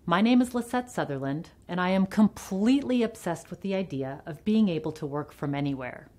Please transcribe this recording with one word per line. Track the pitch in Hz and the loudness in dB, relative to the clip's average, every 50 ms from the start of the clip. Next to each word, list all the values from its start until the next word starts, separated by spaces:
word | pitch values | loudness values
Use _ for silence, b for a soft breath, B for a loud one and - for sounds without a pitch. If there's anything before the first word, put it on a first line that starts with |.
| _ - | _ 2
My | 170 185 | 2 4
name | 214 233 254 247 | 6 6 6 6
is | 254 247 - | 4 2 -2
Lisette | 240 233 - - 247 247 247 | -6 -4 -2 -4 -4 -4 -4
Sutherland, | - - 151 143 143 135 135 135 139 156 175 - - - - | -4 -4 -4 -2 -4 -4 -2 -4 -4 -4 -6 -12 -18 -20 -12
and | - 175 180 | -8 -4 -2
I | 180 185 | 0 2
am | 190 190 190 | 2 2 2
completely | 190 - 214 214 196 - - - - 196 190 208 233 269 285 269 247 254 247 226 | 2 4 4 4 4 4 -2 -10 -6 -4 0 2 4 4 2 2 0 0 0 0
obsessed | 220 233 - - 185 165 160 - - | 0 -4 -6 -4 -4 -4 -4 -8 -14
with | 185 - | -14 -8
the | - 196 190 | -6 -4 -2
idea | 190 190 151 147 131 135 131 139 147 - | -2 -4 -4 -4 -6 -6 -6 -8 -10 -10
of | 175 151 147 - | -12 -12 -6 0
being | 208 214 220 220 190 | 2 4 4 4 4
able | 165 151 - 160 156 | 2 0 -2 -4 -6
to | - 160 | -6 -8
work | 139 139 147 147 - - | -6 -4 -6 -6 -8 -10
from | - 156 143 139 | -8 -4 -4 -2
anywhere. | 143 143 143 139 131 127 123 - - - - - | -2 -2 -2 -2 -4 -6 -10 -10 -12 -18 -20 -20